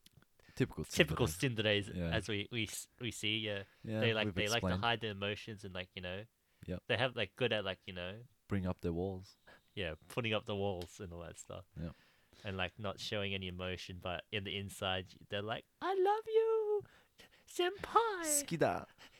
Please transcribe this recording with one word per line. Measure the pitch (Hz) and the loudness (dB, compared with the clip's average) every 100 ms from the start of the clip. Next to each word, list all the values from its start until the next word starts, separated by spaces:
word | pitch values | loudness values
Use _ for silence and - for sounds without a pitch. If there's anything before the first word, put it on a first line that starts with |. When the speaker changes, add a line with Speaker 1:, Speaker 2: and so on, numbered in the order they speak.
| - - _ _ - - | -20 -20 _ _ -12 0
Speaker 1:
Typical | 131 - | 0 0
Speaker 2:
Typical | 76 - 170 80 110 | -4 2 4 4 2
Speaker 1:
tsundere. | 78 139 113 107 101 | 2 0 2 4 4
Speaker 2:
tsinderes, | 101 87 | 2 -2
Speaker 1:
Yeah. | 85 | 0
Speaker 2:
as | 110 98 | 0 0
we, | 101 104 | -2 -2
we | 120 | -2
s-, | 107 - - - | -2 -4 -10 -6
we | 123 | -6
see, | - 104 107 | -2 -2 0
yeah. | 107 101 98 - | 0 -4 -6 -12
Speaker 1:
Yeah, | 113 110 | -4 2
Speaker 2:
They | 117 | 2
like, | 110 | 4
Speaker 1:
we've | 104 | 2
Speaker 2:
they | 92 104 | 2 2
like | 117 | 2
to | 92 | 2
Speaker 1:
explained. | 92 | 2
Speaker 2:
hide | 117 117 | 2 0
their | 113 | -2
emotions | 98 101 104 - 101 | -2 -2 -2 -6 -10
and, | 98 | -8
like, | 90 90 | -8 -8
you | - | -8
know, | 90 95 113 _ _ - - | -6 -6 -10 _ _ -16 -8
Speaker 1:
Yep. | 90 - | -6 0
Speaker 2:
they | 113 | 2
have, | 127 | 2
like, | 117 104 - | 0 -4 2
good | 123 | 2
at, | 110 | 2
like, | 95 92 - | 0 -4 -6
you | |
know, | 90 90 107 123 _ - | -6 -6 -8 -14 _ -2
Speaker 1:
Bring | 98 90 | 0 0
up | 90 | 0
their | 87 | 0
walls. | 85 95 92 95 - - - _ - | 0 0 -2 -10 -20 -20 -20 _ -6
Speaker 2:
yeah, | 87 78 - | -4 -4 -6
putting | - 113 | -2 2
up | 107 - | 0 0
the | 104 | 0
walls | 101 90 87 - | 2 0 -4 -8
and | 98 | -10
all | 85 | -8
that | 82 82 | -10 -12
stuff. | - 92 90 - | -12 -12 -12 -8
Speaker 1:
Yep. | 82 - - _ _ - | -8 -8 -20 _ _ -12
Speaker 2:
And, | 107 95 | -6 -2
like, | 90 - | -2 -2
not | 104 - | -6 -4
showing | - 107 98 | -2 -2 0
any | 98 92 | -2 -4
emotion, | 90 92 90 - 90 | -4 -4 -4 -6 -6
but | 92 82 - | -4 -4 -4
in | 107 | -4
the | 98 101 | -2 -4
inside, | 98 - 98 92 92 - - | -4 -4 0 0 -2 -12 -6
they're | 101 | -4
like, | 104 120 - - | -2 -4 -6 -6
"I | 339 | 0
love | 392 370 427 440 | 2 4 2 4
you, | 440 453 440 415 415 403 - _ _ - - - | 4 6 4 4 0 -2 -16 _ _ -20 -20 -12
senpai." | - 349 403 - 427 453 381 | 0 0 0 2 4 4 0
Speaker 1:
Skida. | 320 294 277 165 131 87 - - - - | 2 0 2 4 4 4 -4 -16 -20 -18